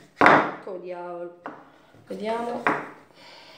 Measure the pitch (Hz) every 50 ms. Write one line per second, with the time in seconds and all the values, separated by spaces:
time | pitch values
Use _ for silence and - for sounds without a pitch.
0 | - _ _ - - - - - - - - - - 214 190 180 175 180 175 175
1 | 175 175 175 175 175 175 175 - - - - - - - _ _ _ _ - -
2 | - - 190 190 202 220 226 233 240 240 240 240 240 - - - - - - -
3 | - _ - - - - - - - - -